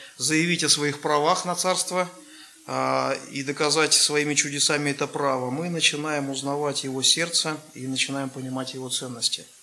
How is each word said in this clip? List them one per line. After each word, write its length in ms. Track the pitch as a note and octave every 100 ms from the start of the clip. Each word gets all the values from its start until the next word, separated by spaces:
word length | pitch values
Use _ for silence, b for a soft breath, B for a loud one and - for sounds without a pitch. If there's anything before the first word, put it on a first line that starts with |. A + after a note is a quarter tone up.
| B -
заявить 440 | C3 D#3 E3+ E3+
о 60 | D3+
своих 320 | - D3 C3+
правах 460 | D#3+ D3 D3+ F3+ F3+
на 80 |
царство, 560 | F3 F#3 F3+ - F3+ F3 - B B B B -
а, 500 | C3 C3 C3 C3 C3+ -
и 120 | C#3
доказать 520 | C3+ C#3+ D3+ D3+ D3
своими 400 | - - D3 D3
чудесами 560 | D3 C#3+ C#3+ - D3 D3
это 160 | C#3 C#3+
право. 440 | D3+ C#3+ C3 B2
Мы 200 | C3+ F3+
начинаем 580 | E3+ - D3+ D3+ D3+ C#3
узнавать 560 | C3+ C#3 C#3+ D3 C3+
его 180 | C3+ C3
сердце 560 | B2+ D#3 E3+ - D#3+ D3+ -
и 140 | - C3
начинаем 420 | C3 - C#3 C3+
понимать 460 | C3 C3 C3 B2+
его 160 | C3+ C3
ценности. 560 | - C3 A#2+ A2 - - -